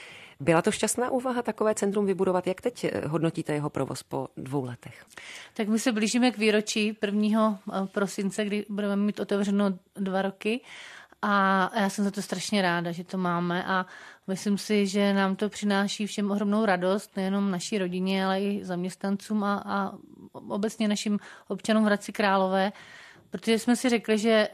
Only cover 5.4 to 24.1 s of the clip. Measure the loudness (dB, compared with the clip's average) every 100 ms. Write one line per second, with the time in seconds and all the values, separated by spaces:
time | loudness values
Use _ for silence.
5.4 | -10 -4 0 0 0 0 2 2 2 2
6.4 | 2 2 2 0 -2 -2 -2 0 2 4
7.4 | 2 2 -4 -4 -4 -2 -2 -2 -4 -2
8.4 | -2 -2 -4 -4 -2 0 0 -2 -2 0
9.4 | 2 2 2 -2 _ -8 -2 0 -2 -2
10.4 | -4 -4 -6 -20 -18 -20 -20 -6 0 4
11.4 | 4 4 2 2 0 0 -2 -2 -4 -6
12.4 | -2 2 2 2 -2 -6 -6 -2 0 0
13.4 | 0 -2 0 -2 -2 -10 -20 -14 -8 -4
14.4 | -2 -2 0 2 2 2 2 4 2 0
15.4 | -4 -2 0 2 0 -2 -6 -2 -2 0
16.4 | 0 2 2 2 2 0 -2 -4 -2 0
17.4 | 0 -2 -2 -2 -2 -2 0 0 2 0
18.4 | -2 -4 -4 -4 -6 -4 -4 -4 -2 -2
19.4 | 0 -2 -2 -4 -4 -8 -18 -20 -20 -16
20.4 | -8 -4 -4 0 0 0 0 -2 -4 -16
21.4 | -10 -4 2 4 4 2 -2 0 2 4
22.4 | 4 2 0 -2 -16 -20 -20 -20 _ -6
23.4 | 0 2 2 2 2 0 2